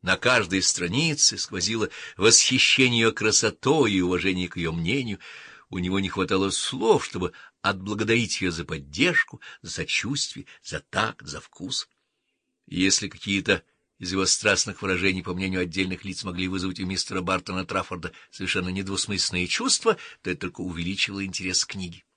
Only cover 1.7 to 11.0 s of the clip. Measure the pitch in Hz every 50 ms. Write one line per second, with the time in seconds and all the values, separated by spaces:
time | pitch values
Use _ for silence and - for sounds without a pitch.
1.7 | 113 113 107 - - - - - - - 92 113 - - - - 131 123 - -
2.7 | - - 131 127 120 117 113 113 110 - 104 110 104 - - 107 - _ - 131
3.7 | 143 160 135 110 101 95 90 90 92 87 82 98 92 90 90 85 - 87 82 80
4.7 | 80 85 82 82 113 143 131 113 101 - - - - - - - - - - _
5.7 | - 92 90 90 92 98 98 92 - - 92 - 95 95 95 98 90 - - -
6.7 | - - 214 226 208 139 - - - - 95 110 - - - - _ _ _ 98
7.7 | 101 92 95 98 107 101 110 101 113 120 120 98 - - - 92 85 82 85 -
8.7 | 82 78 69 67 73 85 135 180 170 - - - - - - - - - - 85
9.7 | - - 78 - - - - 107 143 139 - - - - - _ - - _ -
10.7 | - 76 - _ - 92